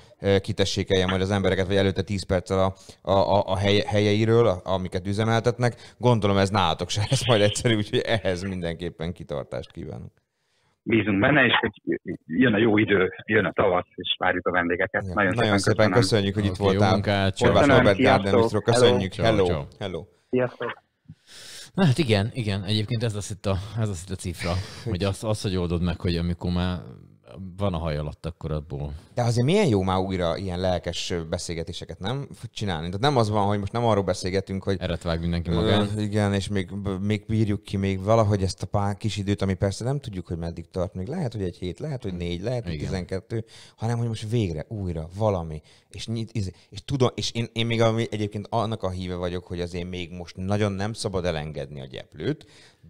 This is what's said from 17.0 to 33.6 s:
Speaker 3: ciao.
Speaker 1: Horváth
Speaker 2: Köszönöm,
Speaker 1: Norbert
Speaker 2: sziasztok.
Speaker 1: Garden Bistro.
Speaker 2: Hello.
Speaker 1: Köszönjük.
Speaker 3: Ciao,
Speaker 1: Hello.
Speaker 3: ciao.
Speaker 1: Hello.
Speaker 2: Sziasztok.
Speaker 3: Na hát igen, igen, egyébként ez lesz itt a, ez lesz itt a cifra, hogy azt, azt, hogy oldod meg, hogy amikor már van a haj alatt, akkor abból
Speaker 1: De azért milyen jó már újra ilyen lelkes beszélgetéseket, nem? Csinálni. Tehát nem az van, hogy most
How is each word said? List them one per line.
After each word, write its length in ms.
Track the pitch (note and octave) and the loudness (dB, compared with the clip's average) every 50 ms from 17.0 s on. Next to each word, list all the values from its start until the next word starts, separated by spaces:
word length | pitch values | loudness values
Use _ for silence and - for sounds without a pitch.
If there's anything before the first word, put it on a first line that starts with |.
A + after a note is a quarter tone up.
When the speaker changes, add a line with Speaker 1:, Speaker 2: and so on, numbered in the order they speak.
| G2+ G#2+ G2+ G2 G2 G2 - | 2 2 2 2 2 2 2
Speaker 3:
ciao. 140 | - B2 A2+ | 2 2 4
Speaker 1:
Horváth 160 | G2+ G2 G2 | 6 6 6
Speaker 2:
Köszönöm, 260 | F#2+ C3+ - - G#2 G2 | 6 6 6 6 6 4
Speaker 1:
Norbert 280 | F#2+ B2+ C3 C3 G2+ F#2+ | 6 6 4 4 4 4
Speaker 2:
sziasztok. 0 | |
Speaker 1:
Garden 180 | G2 - A#2+ | 4 4 4
Bistro. 180 | A2+ A2+ G#2 G#2 - A#2 A#2+ | 4 4 2 0 2 4 4
Speaker 2:
Hello. 120 | B2 B2 | 6 6
Speaker 1:
Köszönjük. 260 | A#2 B2 F#2+ F#2+ F#2 | 6 6 4 0 -2
Speaker 3:
Ciao, 140 | - G2 E2 | -2 0 2
Speaker 1:
Hello. 200 | A2+ G#2+ G2+ F#2 | 2 4 4 4
Speaker 3:
ciao. 180 | F2 E2+ D#2 - - - - | 2 2 -2 -4 -8 -10 -10
Speaker 1:
Hello. 260 | G#2+ F#2+ F2 E2 - - _ _ _ _ | -8 -8 -8 -8 -10 -12 _ _ _ _
Speaker 2:
Sziasztok. 540 | - B2 B2+ A#2+ - - B2 A2+ - - _ _ _ _ _ - - _ _ - - - - - - - - - - | 0 0 0 -2 -4 -6 -10 -10 -10 -12 _ _ _ _ _ -20 -20 _ _ -20 -20 -20 -20 -18 -18 -18 -18 -6 0
Speaker 3:
Na 120 | F#3 G3 | 4 4
hát 120 | C#3+ B2 | 4 4
igen, 320 | - D3+ A2 G#2+ G2 G2 A#2 - | 4 4 4 4 2 2 0 -2
igen, 300 | C3 A2 G#2 G2 G2+ F#2 | -4 -2 -2 -2 -2 -2
egyébként 400 | G2+ G#2+ G#2+ G#2 - B2 A2 B2 | -2 0 0 0 -2 -2 -2 -2
ez 100 | A2+ G#2 | -2 -4
lesz 140 | G#2 - - | -4 -8 -8
itt 160 | G2+ - - | -8 -6 -2
a, 100 | G2+ F#2+ F#2+ G2+ G#2+ G#2 A2 | -2 -2 -2 -4 -6 -4 -4
ez 80 | A2+ | -4
lesz 160 | G#2 F#2+ D#2+ F2+ | -4 -4 -6 -8
itt 80 | F#2+ | -10
a 40 | F#2+ | -10
cifra, 360 | - - F#2 E2 - F#2 F2 F2 F#2 F#2+ - - - - | -8 -8 -8 -6 -4 -4 -2 -2 -2 -4 -8 -12 -12 -8
hogy 200 | A#2 G2 E2+ G2 | -6 -4 -2 -2
azt, 200 | G2 F#2+ - A2+ | -2 -2 -2 -2
azt, 180 | G#2+ G#2+ - | -4 -2 -2
hogy 140 | - G#2 F#2 | -2 -2 -2
oldod 260 | F#2 F2 E2 F2 E2 | 0 0 0 0 0
meg, 180 | F2+ F2 E2 - | 0 -2 -2 -2
hogy 180 | - F2+ E2+ | -2 -2 -2
amikor 340 | E2+ E2+ F2 F2 - - F2+ | 0 -2 -2 -4 -4 -2 -2
már 260 | F2 F2+ F2+ F#2 F2+ E2+ G#1 - G#1 G1+ G1+ G1+ G#1 G1+ G#1 A1+ A#1+ F2 F#2+ F#2 F2 | 0 0 0 -2 -4 -6 -10 -14 -18 -20 -20 -20 -20 _ _ -20 -18 -16 -16 -14 -8
van 160 | F#2+ G2+ G2 F2 | -4 -2 -2 -2
a 40 | |
haj 200 | D#2 E2 D#2+ D2 | -2 -2 -2 -2
alatt, 280 | D2+ D2+ D2 D2 - - | -2 -4 -6 -8 -8 -10
akkor 260 | D2 - - - D2 | -10 -10 -8 -6 -6
abból 420 | D2+ D2+ D2 - D2 C2+ D2 D2 D2 - - - - | -6 -6 -6 -8 -8 -8 -8 -8 -10 -12 -16 -10 -6
Speaker 1:
De 80 | A#2+ | -2
azért 240 | A#2+ B2 A2+ A#2+ B2 | -2 0 2 2 2
milyen 220 | C#3+ F#3 A3 G#3 | 4 4 4 4
jó 140 | C#3 G#2 G2 | 4 4 2
már 160 | F#2 F#2+ F#2 F#2+ | 2 2 0 0
újra 380 | F#2+ F#2+ F#2+ F2+ F2 E2 - | 0 0 -2 0 0 0 -2
ilyen 220 | - G2 F#2 F2 F2+ | -2 -4 -4 -4 -2
lelkes 540 | F#2+ F#2 F2+ E2+ - E2+ E2 - - - F#2+ E2+ E2 D#2+ | 0 0 0 0 -2 -4 -6 -6 -4 -4 -4 -4 -4 -4
beszélgetéseket, 720 | F2+ E2+ - - E2 D#2+ D#2+ - E2+ - - - D#2+ - | -6 -6 -4 -6 -6 -6 -6 -8 -10 -12 -12 -14 -12 -8
nem? 280 | F2+ G#2 C3 C#3 C#3 - - - - - - | -6 -6 -6 -6 -8 -10 -14 -14 -16 -14 -10
Csinálni. 320 | - A2 G2 E2+ D2+ E2 | -6 -4 -4 -2 -4 -4
Tehát 140 | F2 F#2 G2 | -4 -4 0
nem 160 | B2 D3+ C#3+ | 2 2 4
az 120 | A#2+ A2 G#2 | 4 4 4
van, 160 | G#2+ G#2+ G2 | 2 2 2
hogy 120 | G2+ G#2 | 2 2
most 120 | G2+ | 0